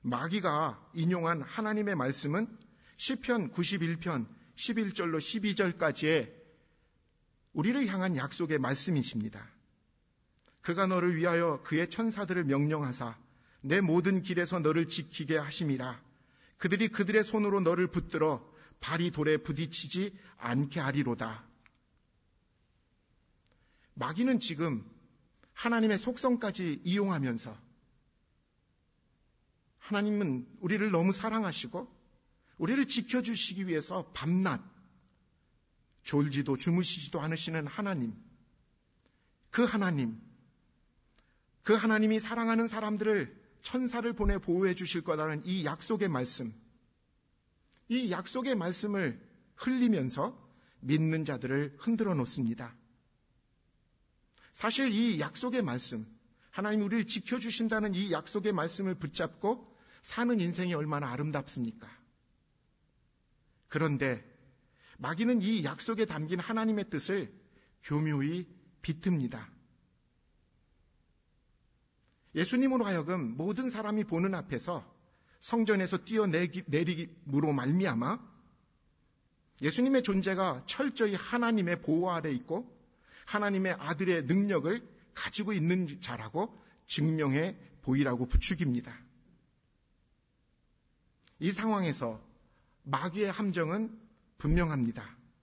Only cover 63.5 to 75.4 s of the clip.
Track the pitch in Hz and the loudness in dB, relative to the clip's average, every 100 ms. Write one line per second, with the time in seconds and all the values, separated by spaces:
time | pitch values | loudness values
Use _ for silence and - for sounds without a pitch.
63.5 | _ _ 156 156 139 135 117 - - - | _ _ 0 0 2 0 -2 -8 -20 -20
64.5 | _ _ _ - - 131 165 226 247 190 | _ _ _ -20 -8 -6 0 2 2 2
65.5 | 220 143 - - 220 220 160 156 180 175 | 0 -2 -4 -6 -2 -2 -2 -4 -4 -2
66.5 | 226 220 214 190 151 139 196 131 - _ | -2 0 0 -2 -4 -2 -4 -4 -12 _
67.5 | _ _ _ - 147 156 147 139 175 175 | _ _ _ -4 -2 0 0 0 -2 -6
68.5 | - _ _ - 156 190 175 127 113 107 | -14 _ _ -6 -4 0 0 0 -6 -14
69.5 | - _ _ _ _ _ _ _ _ _ | -20 _ _ _ _ _ _ _ _ _
70.5 | _ _ _ _ _ _ _ _ _ _ | _ _ _ _ _ _ _ _ _ _
71.5 | _ _ _ _ _ _ _ _ - 180 | _ _ _ _ _ _ _ _ -2 2
72.5 | 247 269 262 208 180 151 185 127 120 170 | 4 4 4 2 0 0 -2 -2 -4 -2
73.5 | 208 262 214 214 214 208 165 190 185 - | -2 -4 -4 -2 -2 0 0 0 -2 -4
74.5 | 131 - 170 - _ _ _ _ _ | -6 -4 -8 -8 _ _ _ _ _